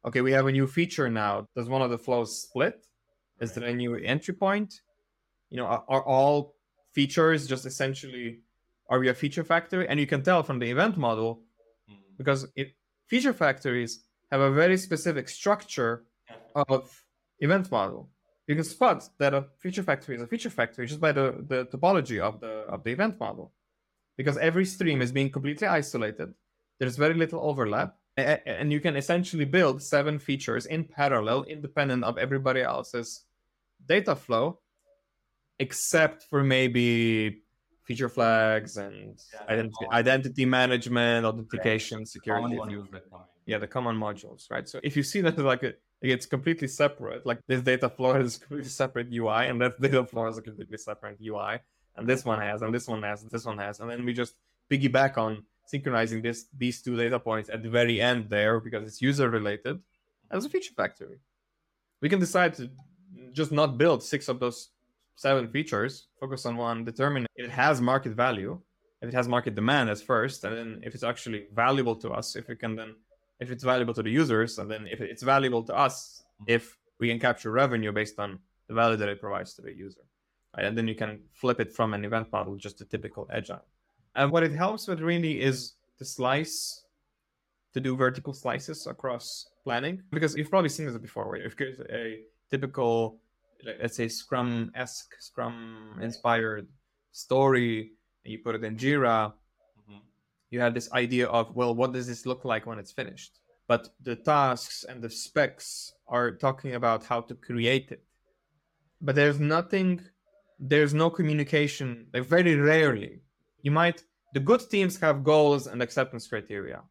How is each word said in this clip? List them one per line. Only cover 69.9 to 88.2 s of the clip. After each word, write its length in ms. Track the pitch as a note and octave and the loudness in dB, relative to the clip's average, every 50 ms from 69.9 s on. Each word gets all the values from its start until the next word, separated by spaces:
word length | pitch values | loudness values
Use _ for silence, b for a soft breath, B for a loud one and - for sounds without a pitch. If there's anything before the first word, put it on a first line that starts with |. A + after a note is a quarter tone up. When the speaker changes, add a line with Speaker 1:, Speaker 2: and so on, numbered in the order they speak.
| G#2+ G#2 | -2 -4
Speaker 1:
first, 420 | - - C3 A2+ A2 C3+ C3 - - | -2 0 2 2 2 0 -4 -8 -8
and 100 | G#2 A2 | -8 -8
then 120 | A#2 A#2 A2+ A2 - - | -8 -10 -12 -14 -12 -12
if 80 | A#2+ - | -12 -10
it's 80 | A#2+ - | -6 -4
actually 380 | A#2 A#2+ - - A#2+ A2 G#2 - - G#2 | -4 -4 -4 -8 -8 -8 -8 -10 -6 0
valuable 420 | A2+ A#2 B2+ C#3 C#3 B2+ A#2 A2+ A2+ - | 2 4 4 4 4 2 0 0 -2 -4
to 60 | - - - | -6 -6 -6
us, 160 | A2 - - | -6 -6 -10
if 120 | - A2+ | -10 -10
we 80 | - A#2 | -12 -12
can 200 | A2 - A2+ A2 | -8 -6 -8 -6
then, 200 | A2 A2+ A2 A2 _ _ _ _ _ _ _ _ _ | -8 -10 -14 -18 _ _ _ _ _ _ _ _ _
if 120 | B2 B2 | -12 -10
it's 120 | B2+ A#2+ B2 | -10 -4 0
valuable 300 | B2+ B2+ B2+ A#2+ A#2 A#2 | 2 2 2 2 0 -2
to 100 | A2+ G#2+ | -2 -2
the 100 | A2 A#2 D3 D#3+ | 2 2 2 4
users, 340 | C3+ A2+ A2 A2+ A#2 - - | 4 4 2 2 0 -2 -8
and 80 | G2 G#2 | -8 -8
then 160 | A2 G#2+ G#2+ | -8 -10 -8
if 120 | G2+ - - | -10 -10 -8
it's 220 | A#2+ - A#2 - B2+ | -8 -10 -10 -4 2
valuable 400 | C3 C3+ C#3 C3+ C3 B2 A#2 A2+ | 4 4 4 4 2 0 0 -2
to 100 | - - | 0 2
us, 480 | A#2+ C#3+ C3 C3+ - - - - - _ _ _ _ G#2 | 2 2 2 0 -4 -14 -16 -20 -20 _ _ _ _ 0
if 300 | G#2+ A#2 A#2 - - - _ _ _ _ _ | 2 2 2 2 -4 -20 _ _ _ _ _
we 80 | A#2+ A#2 | 0 0
can 100 | A#2 A#2 | 0 2
capture 320 | B2 B2 A#2 - - A#2 | 2 0 0 0 -4 -2
revenue 400 | A2 B2+ C#3 C3+ A#2+ A2+ A2 G#2+ | 2 2 4 4 2 0 -2 -2
based 260 | G2+ G#2+ G#2+ G#2 - - | -2 -2 -4 -4 -4 -8
on 200 | G2+ G2+ F#2+ F#2 _ _ _ _ _ | -8 -8 -8 -14 _ _ _ _ _
the 60 | _ A2 | _ 0
value 240 | A2+ A#2 A#2 A2+ | 2 4 4 4
that 120 | G#2+ G#2 G2+ | 2 0 -4
it 120 | G2+ G2+ | -4 -6
provides 320 | - G2+ G2 F#2+ F#2+ F#2+ - | -6 -6 -6 -6 -6 -10 -16
to 80 | - | -18
the 120 | - - - | -16 -16 -16
user. 320 | - F#2+ G2 F#2+ _ _ _ _ _ _ _ _ _ _ _ - | -14 -16 -16 -18 _ _ _ _ _ _ _ _ _ _ _ -6
Right? 100 | - G2 | -4 -4
And 120 | G2+ A2 | -2 -2
then 100 | A#2 A2+ | -2 -2
you 80 | A2 G#2+ | -2 -2
can 240 | - A2 G#2+ G#2+ G#2 - _ _ | -4 -6 -8 -8 -14 -18 _ _
flip 260 | _ - B2 B2 A#2+ | _ 0 0 2 0
it 120 | A2+ - | -2 -4
from 220 | - - A#2 A2 G#2 | 0 -2 -2 0 0
an 100 | G2+ G#2 | -4 -4
event 220 | G#2 A2+ A2+ G#2+ - | -2 -2 -4 -4 -2
model 240 | - G2+ F#2+ G2 G2+ | -4 -4 -4 -4 -8
just 220 | G2 - G#2 - - | -10 -12 -16 -16 -16
to 60 | G2+ | -12
typical 420 | _ - - G#2 G2+ - G#2+ - - | _ -8 -8 -8 -10 -12 -12 -12 -8
agile. 340 | - - F#2+ - F#2 - _ _ _ _ _ _ _ _ _ _ _ | -8 -8 -8 -8 -14 -16 _ _ _ _ _ _ _ _ _ _ _
And 160 | C3 C#3 C#3 | 0 0 2
what 120 | D#3 E3+ E3 | 4 2 2
it 80 | D#3 | 2
helps 360 | D3 D#3 F3+ G3 A3 A3 - | 0 0 -2 -2 -2 -4 -6
with 140 | - F#3 D#3 | -6 -6 -2
really 400 | D#3+ E3+ E3+ E3+ E3+ D#3 D3+ - | 0 0 0 0 0 -2 -2 0
is 340 | B2 C3+ C3 B2+ - - _ _ _ _ _ | 0 0 0 0 -6 -14 _ _ _ _ _
the 80 | _ C3+ | _ -14
slice, 800 | - - - B2+ B2+ C3+ D3 D#3+ D#3 - - - - - - _ _ _ _ _ _ _ _ _ _ _ _ _ _ _ _ _ _ _ | -12 -6 -2 0 0 2 0 -2 -4 -6 -8 -8 -8 -10 -14 _ _ _ _ _ _ _ _ _ _ _ _ _ _ _ _ _ _ _
to 60 | C3 | -4
do 160 | C3 B2+ B2+ | -4 -2 0
vertical 380 | C3 C3 C3 C3 C3+ | 2 2 0 0 -2